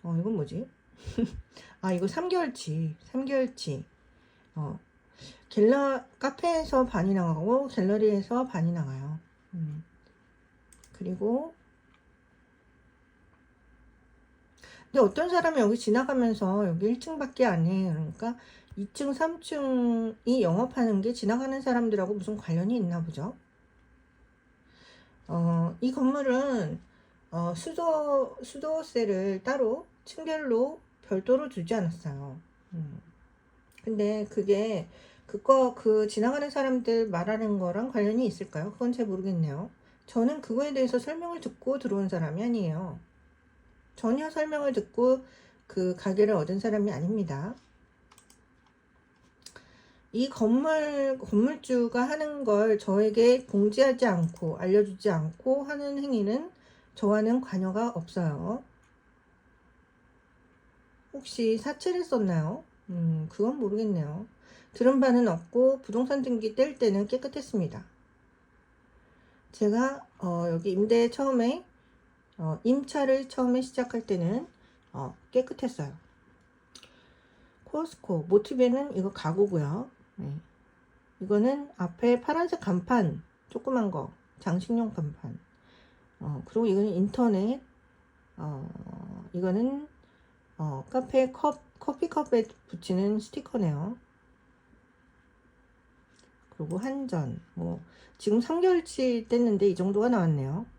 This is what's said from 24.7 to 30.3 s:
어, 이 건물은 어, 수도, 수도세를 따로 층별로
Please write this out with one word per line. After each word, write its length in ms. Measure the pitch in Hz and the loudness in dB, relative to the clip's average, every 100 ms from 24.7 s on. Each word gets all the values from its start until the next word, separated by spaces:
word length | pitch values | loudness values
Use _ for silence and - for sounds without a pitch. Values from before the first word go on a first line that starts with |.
| - - - _ _ - | -20 -20 -20 _ _ -6
어, 480 | 170 170 170 170 175 | 0 2 2 0 0
이 120 | 254 | -2
건물은 880 | 262 262 285 269 254 277 247 160 165 - _ _ _ _ | 2 2 2 2 2 2 0 -2 -6 -14 _ _ _ _
어, 240 | 165 170 | -4 -4
수도, 840 | 165 - 320 339 311 294 277 254 - | -4 -8 -2 0 0 2 0 0 -6
수도세를 1000 | 254 277 311 320 294 240 214 185 196 190 | -14 -8 -4 -4 -4 -2 0 0 -2 -2
따로 420 | 247 269 226 277 - _ | -2 0 0 0 -8 _
층별로 760 | - - 320 | -20 -12 -6